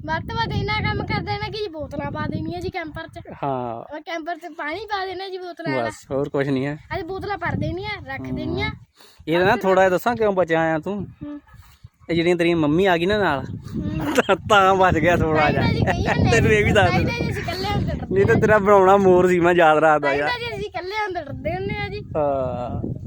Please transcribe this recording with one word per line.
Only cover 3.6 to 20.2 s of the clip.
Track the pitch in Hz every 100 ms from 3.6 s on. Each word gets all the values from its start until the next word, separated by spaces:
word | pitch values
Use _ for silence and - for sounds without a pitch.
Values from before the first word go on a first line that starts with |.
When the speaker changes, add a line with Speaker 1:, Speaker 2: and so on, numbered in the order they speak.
| 123 117 - 294
Speaker 1:
ਉਹ |
ਕੈਂਪਰ | 320 339 320 339
'ਚ | 339 320
ਪਾਣੀ | 294 339 427
ਪਾ | 403 381
ਦੇਣਾ | 359 392
ਜੀ | 370
ਬੋਤਲਾਂ | 359 339 330 185
ਵਾਲਾ। | 117
Speaker 2:
ਬਸ, | 104 -
ਹੋਰ | 135 143
ਕੁਛ | 143 139
ਨਹੀਂ | 135 139
ਹੈ। | 151 - 330
Speaker 1:
ਅਸੀਂ |
ਬੋਤਲਾਂ | 330 381 392 392
ਭਰ | 339 285
ਦੇਣੀਆਂ, | 302 339 415 392 262
ਰੱਖ | 269
Speaker 2:
ਹੂੰ। | 415 -
Speaker 1:
ਦੇਣੀਆਂ। | 311 349 427 427 - _ - _ -
Speaker 2:
ਇਹ | 165
ਨਾ | 185
Speaker 1:
ਵੱਧ |
ਤੋਂ | 220
Speaker 2:
ਥੋੜ੍ਹਾ | 196 185
ਜਿਹਾ | 190
ਦੱਸਾਂ | 180 - 240
ਕਿਉਂ | 220
ਬਚਿਆ | 190 170 160 165 160
ਆ |
ਤੂੰ? | 170 202 - - 294
Speaker 1:
ਹੂੰ। | 294 _ - - _ - _ -
Speaker 2:
ਇਹ | 170
ਜਿਹੜੀਆਂ | 170 175
ਤੇਰੀਆਂ | 170 170
ਮੰਮੀ | 151 156 196
ਆ | 170
ਗਈ | 175
ਨਾ | 214
ਨਾਲ, | 185 139 -
Speaker 1:
ਹੂੰ। | - - - - - 294
Speaker 2:
ਤਾਂ, | 302 - 190 -
ਤਾਂ | 208 190 190
ਬਚ | 185 160
ਗਿਆ | 165 170
ਥੋੜ੍ਹਾ | 160 156
Speaker 1:
ਤਾਂ | 147
ਹੀ | 143
ਤਾਂ | -
ਜੀ | -
Speaker 2:
ਜਿਹਾ। | -
Speaker 1:
ਕਹੀ | -
ਜਾਂਦੇ | 220 208 -
Speaker 2:
ਤੈਨੂੰ | 233 226
ਇਹ | 214 208
ਵੀ |
ਦੱਸ | 190 185
Speaker 1:
ਤਾਂ | 180
ਹੀ | 160
Speaker 2:
ਦਿੰਦਾ। | -
Speaker 1:
ਤਾਂ | -
ਜੀ |
ਅਸੀਂ | -
ਇਕੱਲੇ | - - 392
ਹੁੰਦੇ | 403 -
ਡਰਦੇ | 202 - 185
Speaker 2:
ਨਹੀਂ | 202
ਤਾਂ | 226
Speaker 1:
ਆ। |
Speaker 2:
ਤੇਰਾ | - 214
ਬਣਾਉਣਾ | 196 202 190 196
ਮੋਰ | 196 180 180
ਸੀ, | 180
ਮੈਂ | 170
ਯਾਦ | 175 160 156
ਰੱਖਦਾ | 156 151
Speaker 1:
ਤਾਂ | 147
ਹੀ |
Speaker 2:
ਯਾਰ। | 139